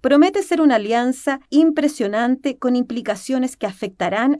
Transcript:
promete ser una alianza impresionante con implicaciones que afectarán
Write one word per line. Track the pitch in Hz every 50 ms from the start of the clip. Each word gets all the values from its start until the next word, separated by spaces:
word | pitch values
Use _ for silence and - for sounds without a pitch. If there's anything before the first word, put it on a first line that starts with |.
promete | - 254 277 285 311 370 392 403
ser | 381 - 349 320
una | 320 294 254 214
alianza | 208 208 226 233 240 254 262 - - - 269 262 - _
impresionante | - 285 320 330 302 311 294 285 294 - 233 202 208 220 240 247 262 254 - 285 262 -
con | - 254 247
implicaciones | 247 247 - 233 240 214 208 202 190 - - 262 262 254 254 -
que | - - 202
afectarán | 190 - - 196 190 - 185 180 185 208 233 269 294